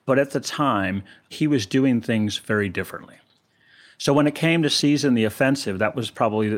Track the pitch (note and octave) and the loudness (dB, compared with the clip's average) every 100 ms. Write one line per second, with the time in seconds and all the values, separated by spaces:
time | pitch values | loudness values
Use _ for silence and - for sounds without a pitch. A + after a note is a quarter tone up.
0 | - C3+ C#3+ C3+ - - C#3 G#2 F#2+ G2+ | -2 0 0 -4 -6 -2 0 0 0 -4
1 | - - - - D3+ C#3 G2+ C3+ C3+ A#2 | -8 -20 -14 -4 0 0 0 0 2 0
2 | - A2 G#2 - - G#2+ G2+ F#2+ F2+ G2+ | 0 -2 -2 -4 -2 -2 -2 -4 -8 -12
3 | - - _ _ _ _ _ - - - | -18 -20 _ _ _ _ _ -20 -20 -6
4 | C#3+ C#3+ D3 - E3 E3 D3 - D3 D3 | 0 4 2 2 2 2 2 2 2 2
5 | C#3+ A#2 A2 - C3+ C#3 G#2+ F#2+ G#2+ B2+ | 2 2 2 2 0 0 -2 -2 -2 -2
6 | A2 - A#2 G#2+ G#2+ | -6 -2 0 0 -2